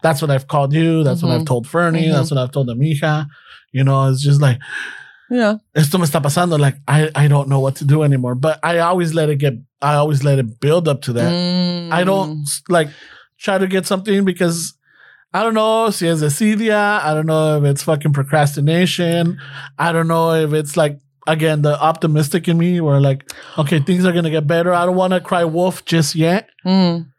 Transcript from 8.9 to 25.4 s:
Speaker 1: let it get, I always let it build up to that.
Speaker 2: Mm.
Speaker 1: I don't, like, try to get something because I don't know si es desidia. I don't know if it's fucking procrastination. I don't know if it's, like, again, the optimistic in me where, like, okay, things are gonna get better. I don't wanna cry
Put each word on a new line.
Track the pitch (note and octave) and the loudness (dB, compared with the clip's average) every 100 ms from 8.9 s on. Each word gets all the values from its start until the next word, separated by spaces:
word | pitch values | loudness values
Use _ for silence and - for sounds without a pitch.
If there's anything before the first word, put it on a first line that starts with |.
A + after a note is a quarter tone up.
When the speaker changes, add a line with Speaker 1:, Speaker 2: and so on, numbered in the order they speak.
| F#3 E3+ | 0 0
Speaker 1:
let | D#3+ D3+ | 0 0
it | C#3+ | 0
get, | C#3+ A2+ - _ | -2 -4 -14 _
I | C#3+ | 0
always | D3 D3+ C#3+ | 2 2 0
let | C#3+ C#3 | 2 0
it | A#2 A2 | -2 -4
build | C#3 E3+ D#3+ | 0 2 0
up | C#3 | -2
to | - | -4
that. | A#2+ A#2 | -2 0
Speaker 2:
Mm. | F3 F3 F3+ F3+ F3 E3+ | 0 -2 -2 -2 -4 -4
Speaker 1:
I | E3 | -2
don't, | F3+ G3 F3+ D3+ C#3+ - - | 0 0 -2 -6 -8 -10 0
like, | F3 D#3 - - - _ _ | 0 0 -8 -20 -20 _ _
try | - F#3+ | -4 -2
to | F#3+ | 0
get | F#3+ F#3 | -2 -2
something | F#3+ G3+ G3 F#3+ | -4 -2 0 0
because | F3 F3+ E3+ D#3+ _ _ _ - _ _ | 0 -2 -2 -8 _ _ _ -20 _ _
I | F3+ | -4
don't | A3 | -2
know | A3 A3 A3 A3+ | 0 0 2 0
si | G3 E3+ | -2 -2
es | D#3+ | 0
desidia. | D3+ C#3+ G#3+ G#3+ A3+ G#3 G#3 G#3 | -2 0 0 0 0 0 0 0
I | D3+ | -2
don't | D#3 D#3+ | -2 0
know | D#3 D#3 D3+ | 0 2 2
if | |
it's | C#3+ C#3 | 0 0
fucking | - D3+ D#3 | -2 -2 0
procrastination. | C#3+ C#3 D#3 D3 D3 C#3+ E3+ F3+ - F3 E3+ E3+ F3+ - - - - | 0 0 0 0 0 0 2 0 0 -2 0 -2 -4 -14 -18 -20 -4
I | E3 | -2
don't | E3 E3 | 0 0
know | E3 E3 | 0 2
if | D#3+ D#3 | 2 0
it's, | D#3 D3 F3 | -2 -2 0
like, | D3+ C#3+ _ _ - | 0 -2 _ _ -2
again, | D#3+ D#3+ D3+ | 0 2 2
the | D3 C#3+ | 0 2
optimistic | D#3 D#3+ E3+ D3+ C#3+ F3+ E3+ | 0 0 0 0 0 -2 0
in | E3+ | 0
me | F3 F3 | 2 0
where, | D#3 C#3 | 2 2
like, | C#3 C3+ - - - - | 2 0 -6 -20 -12 -4
okay, | C#3+ E3 | 0 0
things | C#3 F3+ | 2 2
are | F#3 | 2
gonna | F3 E3 | 0 0
get | D#3 D3+ | -2 0
better. | E3+ F3 | 0 2
I | F3 | 0
don't | F3 | 0
wanna | F#3 F#3 F#3 | 0 0 0
cry | F3+ F3+ | 0 -2